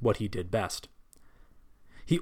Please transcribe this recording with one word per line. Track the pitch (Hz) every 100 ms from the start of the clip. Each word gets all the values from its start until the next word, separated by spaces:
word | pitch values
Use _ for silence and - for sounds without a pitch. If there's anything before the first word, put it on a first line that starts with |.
what | 123 101
he | 104
did | 92 87
best. | 110 92 - - - - - - - - - - - - - -
He | 170